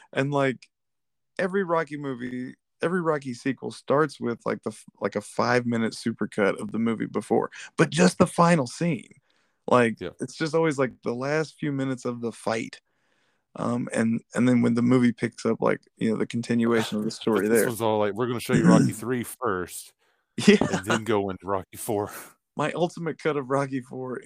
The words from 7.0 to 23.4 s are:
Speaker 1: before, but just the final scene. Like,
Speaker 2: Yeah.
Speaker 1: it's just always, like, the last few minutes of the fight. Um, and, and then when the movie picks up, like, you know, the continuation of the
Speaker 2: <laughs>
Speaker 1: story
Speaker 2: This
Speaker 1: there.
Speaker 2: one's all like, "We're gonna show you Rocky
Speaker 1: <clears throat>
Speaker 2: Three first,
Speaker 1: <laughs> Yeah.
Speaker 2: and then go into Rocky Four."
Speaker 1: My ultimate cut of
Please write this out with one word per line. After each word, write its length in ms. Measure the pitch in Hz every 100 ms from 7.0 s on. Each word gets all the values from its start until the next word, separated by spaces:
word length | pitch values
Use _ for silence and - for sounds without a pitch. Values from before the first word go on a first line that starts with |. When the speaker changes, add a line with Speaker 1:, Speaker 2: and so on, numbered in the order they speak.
| 120
Speaker 1:
before, 420 | 101 - 113 - - - -
but 140 | 156
just 300 | 143 180 -
the 80 | 175
final 400 | - 170 170 123
scene. 420 | - 175 139 - _ _ _ _ _ -
Like, 300 | 123 117 104
Speaker 2:
Yeah. 120 | 90 -
Speaker 1:
it's 160 | 131 -
just 160 | 160
always, 240 | 160 165 139
like, 160 | 127 104
the 120 | - 120
last 400 | 139 151 151 -
few 120 | 151
minutes 340 | 139 135 127 -
of 160 | 120
the 100 | 117
fight. 480 | - - 110 - - _ _ _ _ _ _ _ -
Um, 340 | 104 120 -
and, 280 | - 113 117 - -
and 120 | 123
then 140 | 123
when 140 | 120 117
the 80 |
movie 280 | 120 127 120
picks 320 | 113 117 - 117
up, 160 | 113
like, 200 | 117 101 _ -
you 140 | 113
know, 60 | 104
the 100 | 107
continuation 720 | 117 117 120 117 117 107 107
of 60 | 110
the 60 |
Speaker 2:
<laughs> 0 |
Speaker 1:
story 360 | - - 107 104
Speaker 2:
This 80 | 113
Speaker 1:
there. 80 | 123
Speaker 2:
one's 160 | 110
all 180 | 113 107
like, 140 | 104
"We're 140 | 98 120
gonna 120 | 120
show 140 | - 120
you 100 | 175
Rocky 260 | - 135
Speaker 1:
<clears throat> 0 |
Speaker 2:
Three 300 | 107 110 127
first, 720 | 110 - 120 92 87 - - _ _ _ _ -
Speaker 1:
<laughs> 100 | -
Yeah. 100 | 202 -
Speaker 2:
and 160 | - 92
then 180 | - 107
go 240 | 104 98
into 140 | 92 90
Rocky 300 | 98 90 101
Four." 340 | - 104 104 - - _ _ -
Speaker 1:
My 160 | 147
ultimate 440 | 151 170 - 165 135
cut 180 | 160
of 120 | 147